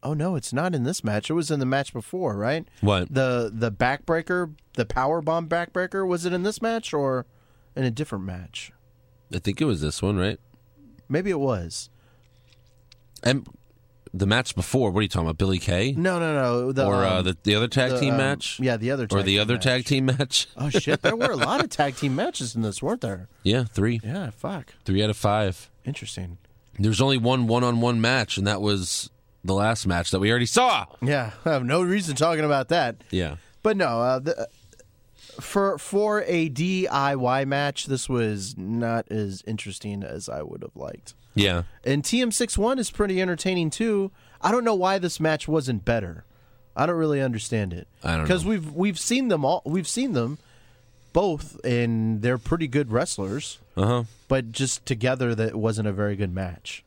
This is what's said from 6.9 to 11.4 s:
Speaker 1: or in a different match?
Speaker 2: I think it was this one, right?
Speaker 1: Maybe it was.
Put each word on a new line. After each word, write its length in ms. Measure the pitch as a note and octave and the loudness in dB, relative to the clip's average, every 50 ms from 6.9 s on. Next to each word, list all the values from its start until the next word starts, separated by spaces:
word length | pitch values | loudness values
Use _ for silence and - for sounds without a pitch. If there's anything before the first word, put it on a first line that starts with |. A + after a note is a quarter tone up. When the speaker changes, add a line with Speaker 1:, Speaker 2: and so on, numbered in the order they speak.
| - | -2
Speaker 1:
or 320 | D3 C#3 C3+ C3 B2+ A#2+ - _ _ _ _ _ _ _ _ - | 0 0 0 0 -2 -4 -8 _ _ _ _ _ _ _ _ -4
in 80 | C3+ C3 | -2 -2
a 80 | B2+ | 0
different 320 | A2+ A#2 D3+ - - G2 F#2 | 0 -2 -6 -4 -4 -6 -6
match? 480 | G2 F#2 F2+ F2+ F2 - - - - - _ _ _ _ _ _ _ _ _ _ _ - | -6 -8 -10 -12 -14 -14 -14 -14 -14 -18 _ _ _ _ _ _ _ _ _ _ _ -6
Speaker 2:
I 60 | F#2 | -4
think 200 | - - G2 - | -2 -2 -2 0
it 40 | D#3 | 2
was 160 | D3 A2 D#2 | 0 2 0
this 200 | D2 D2+ D2 - | 0 -4 -2 0
one, 160 | - F#2+ G#2 F#2+ | 0 0 2 2
right? 220 | F2+ G2+ - - _ _ - _ _ _ _ _ - - - - _ _ | 0 0 -2 -4 _ _ -20 _ _ _ _ _ -20 -20 -20 -20 _ _
Speaker 1:
Maybe 200 | - D#3 F#3 G#3 | -2 0 0 0
it 80 | F#3 | 0
was. 500 | D3 | 0